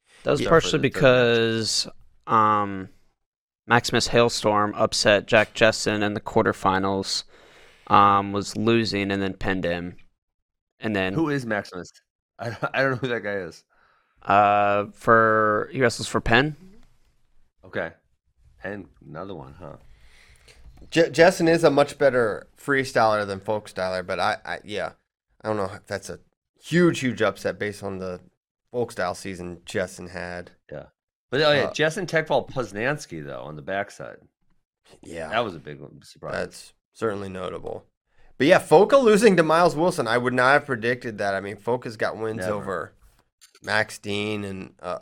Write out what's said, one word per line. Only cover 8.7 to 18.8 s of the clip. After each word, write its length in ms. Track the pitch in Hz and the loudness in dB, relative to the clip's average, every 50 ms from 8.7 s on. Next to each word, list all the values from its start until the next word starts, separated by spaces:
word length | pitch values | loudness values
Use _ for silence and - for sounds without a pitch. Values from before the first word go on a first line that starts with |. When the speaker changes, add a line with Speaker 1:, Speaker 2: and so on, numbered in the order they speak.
| 117 117 113 92 95 101 98 98 | 2 2 2 0 -2 -2 -2 -2
Speaker 1:
and 100 | 98 98 | -2 -2
then 140 | 98 95 92 | -2 -4 -4
pinned 300 | - - 104 95 92 85 | -4 -4 -4 -2 -2 -2
him. 320 | 85 87 87 87 90 85 - - _ _ _ _ _ _ _ _ _ _ _ _ _ _ _ | -4 -4 -4 -8 -10 -14 -16 -20 _ _ _ _ _ _ _ _ _ _ _ _ _ _ _
And 160 | 110 110 104 | -6 -4 -2
then 200 | 98 95 92 98 | -2 -2 -2 -2
Speaker 2:
Who 160 | 160 165 147 | -2 -2 -2
is 140 | 143 139 123 | -2 -4 -4
Maximus? 440 | 113 107 101 98 - 95 90 82 - - _ _ _ _ _ _ _ _ - | -4 -4 -4 -6 -8 -12 -14 -14 -14 -18 _ _ _ _ _ _ _ _ -12
I, 100 | - 117 | -10 -10
<laughs> 260 | 110 - - - - | -8 -8 -8 -4 -2
I 80 | 120 | 0
don't 100 | 135 135 | 0 0
know 40 | 131 110 | -2 -2
who 100 | 135 123 | -4 -4
that 140 | 120 113 98 | -6 -6 -6
guy 120 | 104 101 98 | -6 -6 -6
is. 260 | 90 80 - - _ _ _ _ _ _ _ _ _ _ _ _ | -8 -10 -14 -18 _ _ _ _ _ _ _ _ _ _ _ _
Speaker 1:
Uh, 640 | - - 98 101 104 101 104 104 104 101 101 104 101 104 | 0 2 4 6 6 6 4 4 2 2 2 0 -2 -4
for, 760 | - - - 120 113 113 113 110 110 110 107 107 107 107 104 - | -10 -2 2 4 6 6 6 6 4 4 2 2 0 0 -2 -4
he 80 | - 131 | 0 0
wrestles 260 | 131 113 - - - | 2 2 0 -2 -6
for 140 | - - 113 | -4 -4 -2
Penn. 340 | - - 113 123 143 156 147 - 190 190 - - - _ _ _ _ _ _ _ _ _ _ _ _ _ _ _ - | 0 4 4 4 4 2 -2 -10 -16 -20 -20 -20 -20 _ _ _ _ _ _ _ _ _ _ _ _ _ _ _ -20
Speaker 2:
Okay. 260 | 95 - 104 87 82 - _ _ _ _ _ _ _ _ _ _ _ _ _ | -10 -8 -8 -8 -8 -10 _ _ _ _ _ _ _ _ _ _ _ _ _
Penn, 260 | - 92 104 101 | -12 -12 -12 -12